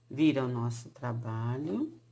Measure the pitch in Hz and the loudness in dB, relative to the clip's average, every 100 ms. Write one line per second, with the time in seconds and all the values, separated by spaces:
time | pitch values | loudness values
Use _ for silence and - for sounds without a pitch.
0 | - 135 156 139 127 123 117 117 - - | -6 4 4 6 2 0 0 -2 -8 -8
1 | 123 117 117 113 117 131 156 214 311 - | -4 -4 -4 -2 -2 -2 -2 -2 -4 -6
2 | - | -20